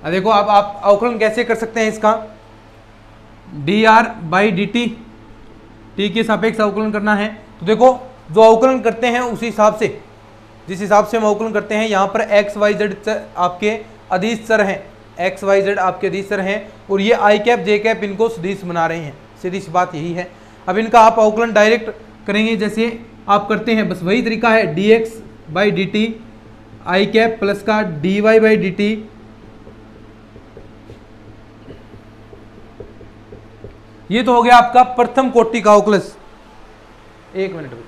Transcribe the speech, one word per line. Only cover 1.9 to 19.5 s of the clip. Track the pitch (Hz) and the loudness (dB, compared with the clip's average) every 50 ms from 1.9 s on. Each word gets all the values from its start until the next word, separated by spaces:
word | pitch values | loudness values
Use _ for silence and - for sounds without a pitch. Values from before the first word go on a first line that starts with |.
| 214 220 - 214 220 220 - - - - - - - - - - - - - - - - - - - - - - - - - - - | -4 0 0 0 0 0 -4 -14 -18 -20 -20 -20 -20 -20 -20 -20 -20 -20 -20 -20 -20 -20 -20 -20 -20 -20 -20 -20 -20 -20 -20 -18 -14
Dr | 147 139 147 196 214 220 220 220 226 233 220 - - 175 160 | -8 -4 0 0 2 4 6 6 6 4 2 -6 -12 -10 -4
by | 165 185 202 220 | 0 0 0 0
dt, | 190 170 208 202 - 240 240 226 - - - - - - - - - - - - - - - - - - - - - | 0 -2 -4 -2 -2 -4 -4 -4 -8 -10 -20 -20 -20 -20 -20 -20 -20 -20 -20 -20 -20 -20 -20 -20 -20 -20 -20 -16 -8
T | - 196 208 | -4 -4 -4
के | 175 226 220 | -2 -2 -2
सापेक्ष | 220 214 196 185 226 220 220 | -2 -2 -2 -2 -2 -2 0
अवकलन | 214 208 185 202 220 214 | -2 -2 -2 -4 -4 -4
करना | 208 214 202 214 208 | -4 -4 -2 -2 -2
है। | 202 208 220 214 - - - - - | -2 -2 -6 -8 -14 -20 -20 -18 -10
तो | 165 | -2
देखो | 175 220 220 247 254 262 254 - - - - - - | -2 2 4 4 4 4 2 -8 -18 -20 -20 -18 -4
जो | 156 208 | 4 6
अवकलन | 220 226 226 226 254 262 262 254 | 8 8 8 6 4 2 2 2
करते | 202 226 214 226 240 | -2 -4 -2 -2 -2
हैं | 247 233 247 | -2 -2 -2
उसी | 254 240 220 - 226 | -4 -4 -6 -6 -6
हिसाब | 233 - - 208 214 208 | -6 0 2 2 2 2
से, | - 185 127 - - - - - - - - - - - - - - - - | 0 -4 -4 -4 -8 -18 -20 -20 -20 -20 -20 -20 -20 -20 -20 -20 -20 -16 -14
जिस | 190 175 | -10 -8
हिसाब | 208 190 214 208 208 | -2 2 2 2 2
से | 208 - | 2 -2
हम | 226 214 | 0 0
अवकलन | 208 208 208 220 226 | 0 0 0 -4 -4
करते | 220 208 202 214 214 | -4 -4 -4 -2 -4
हैं, | 208 226 220 | -4 -2 -2
यहाँ | 208 190 196 | 0 0 0
पर | 196 - 220 | 0 -2 -4
एक्स | 220 - 202 208 208 202 - | -2 2 2 0 2 0 -2
वाई | 214 208 208 208 | -2 0 0 0
जेड | 175 208 208 190 196 | 0 -2 -4 -4 -6
चर | - 220 214 - - - - - | -6 -6 -6 -6 -8 -12 -4 -2
आपके | 175 180 180 180 208 208 220 220 214 - - - - - | -2 -2 -2 -2 -4 -4 -4 -4 -10 -16 -20 -20 -8 -6
अदिश | 190 185 180 220 233 220 - - | -4 -2 -2 -2 -4 -6 -2 -2
चर | 220 214 | 0 0
हैं, | 208 196 190 - - - - - - - - - | 2 0 -2 -6 -10 -16 -20 -20 -20 -20 -10 -6
X | 175 190 185 - 208 | -6 -6 -6 -4 -2
Y | 196 196 196 | 0 0 2
Z | 185 196 202 202 | 2 0 -2 0
आपके | 185 185 180 185 - | -2 -2 -2 -2 -6
अदिश | 190 165 196 196 196 | -6 -4 -6 -6 -6
चर | 208 190 | -6 -4
हैं, | 185 190 202 220 220 - - - - - | -4 -4 -4 -6 -8 -12 -20 -20 -8 -4
और | 196 196 | -4 -2
ये | 196 214 | 2 2
I | 240 - 196 208 214 208 | 2 2 4 4 4 4
cap | 208 240 240 240 | 2 0 0 0
J | 175 196 208 208 | 2 0 0 0
cap | 208 226 226 180 208 | 2 -2 -2 -2 -4
इनको | 202 196 196 226 233 | -8 -4 -2 -2 -2
सदिश | 226 175 165 190 196 196 185 | -2 -6 -8 -8 -8 -8 -8
बना | 175 170 170 165 | -8 -4 -2 -2
रहे | 165 165 170 | -2 -4 -6
हैं, | 160 143 127 - - - - - | -8 -12 -14 -16 -20 -20 -20 -12
सीधी | - 185 | -10 -8